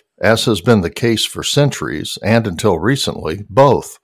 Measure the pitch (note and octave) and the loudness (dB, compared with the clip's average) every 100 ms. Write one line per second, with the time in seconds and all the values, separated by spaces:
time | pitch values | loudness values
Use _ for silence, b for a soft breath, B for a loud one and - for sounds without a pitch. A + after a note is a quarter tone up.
0 | _ _ G2 - - G2+ B2 A2+ E2+ - | _ _ 0 2 2 0 2 2 2 -2
1 | A#2 A2 - - - - C#3+ - - D2+ | -2 -2 -4 -6 -4 0 0 -2 -6 -8
2 | - - G2 A2+ G#2+ E2 A2 E2+ G2 C#3 | -8 -6 0 2 0 -2 0 0 0 -2
3 | - - D2+ F2+ G#2 G2 C#3 F2+ - - | -4 -6 -6 -8 -2 4 4 4 0 -14